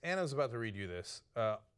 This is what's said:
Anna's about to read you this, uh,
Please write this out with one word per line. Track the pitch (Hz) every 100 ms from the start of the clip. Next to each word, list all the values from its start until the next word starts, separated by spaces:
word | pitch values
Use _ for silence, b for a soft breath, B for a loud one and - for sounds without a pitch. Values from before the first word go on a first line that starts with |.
Anna's | 170 190 165
about | 135 135
to | 117
read | 113 98
you | 95
this, | 87 - - - 120
uh, | 110 107 -